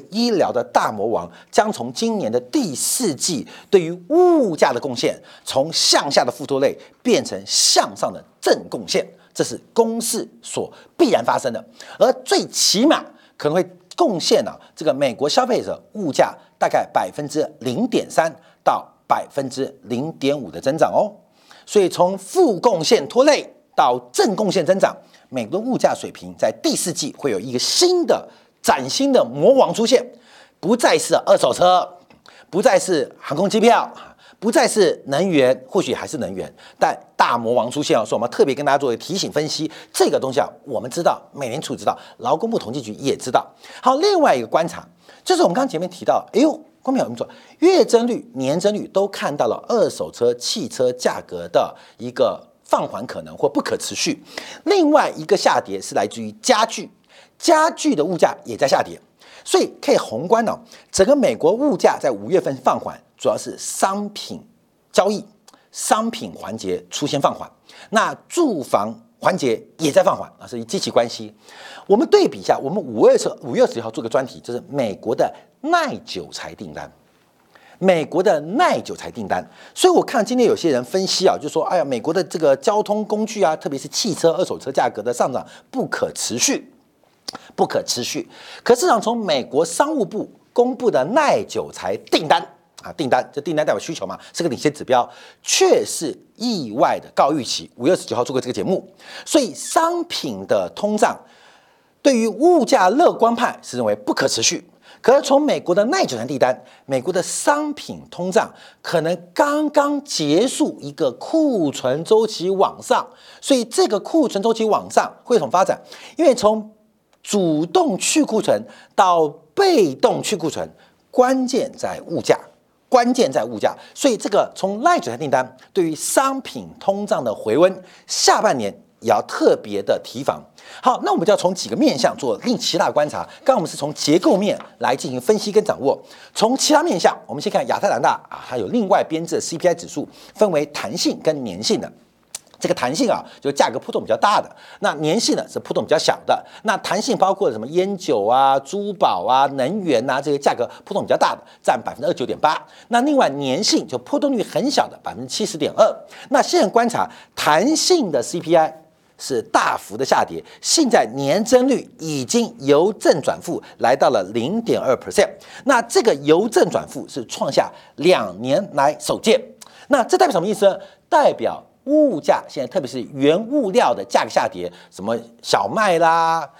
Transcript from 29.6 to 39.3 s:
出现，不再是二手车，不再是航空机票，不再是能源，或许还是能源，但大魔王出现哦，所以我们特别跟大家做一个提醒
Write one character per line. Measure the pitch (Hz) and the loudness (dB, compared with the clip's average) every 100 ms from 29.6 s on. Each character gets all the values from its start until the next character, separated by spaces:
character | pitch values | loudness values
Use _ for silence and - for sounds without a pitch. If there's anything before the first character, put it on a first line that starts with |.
| 160 | 4
出 | 135 226 | 2 2
现， | - - - _ - _ - | 2 0 -16 _ -20 _ -8
不 | 165 233 | -2 0
再 | - 165 | 2 2
是 | - 147 | 2 0
二 | - 196 | 4 2
手 | - | 4
车， | - 180 180 160 - _ - - - - | 2 4 4 0 -10 _ -20 -20 -20 -6
不 | 170 | 2
再 | 240 190 | 4 4
是 | 196 165 120 - | 2 -2 -2 -8
航 | - 143 | -8 -2
空 | 196 | 0
机 | 220 | 4
票， | 233 202 - - - _ - - | 4 4 0 -10 -20 _ -20 -6
不 | 220 | 0
再 | 311 240 | 2 2
是 | 220 165 - 120 | 4 2 2 -4
能 | 139 190 | -2 2
源， | 160 127 131 - | 4 4 2 -2
或 | 202 | -2
许 | - | -2
还 | - 98 | -4 -6
是 | 151 | -8
能 | 92 | -8
源， | 95 78 - - - | -8 -10 -14 -12 -2
但 | 165 - - - | -2 -2 -8 0
大 | 170 120 | 2 2
魔 | 113 | 0
王 | 123 117 | 0 0
出 | 147 | -4
现 | 143 131 | 0 0
哦， | |
所 | 107 143 | 0 -4
以 | |
我 | |
们 | 120 | -4
特 | - | 0
别 | 143 | 0
跟 | 131 139 | 0 0
大 | |
家 | 143 | 0
做 | 135 | 0
一 | 113 | -4
个 | |
提 | - 135 | -6 -6
醒 | 131 | -4